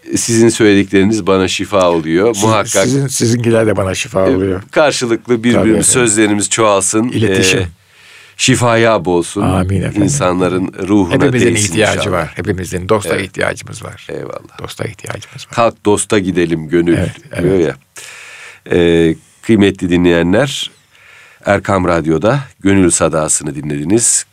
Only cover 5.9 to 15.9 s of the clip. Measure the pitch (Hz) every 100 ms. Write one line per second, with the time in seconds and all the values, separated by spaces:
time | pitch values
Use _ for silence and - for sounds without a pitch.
5.9 | 127 120 104 107 104 98 - 110 101 95
6.9 | 107 120 117 110 95 95 92 87 - _
7.9 | _ - - - - - 123 123 113 117
8.9 | 107 82 87 85 101 92 92 92 95 87
9.9 | 104 98 - 92 90 90 92 92 - 92
10.9 | 104 90 - 139 123 120 110 104 85 104
11.9 | 95 - 90 78 - 92 92 87 90 92
12.9 | 110 90 - 95 - - - - - -
13.9 | - - 73 69 - - - - - 113
14.9 | - - - - - - - 113 110 104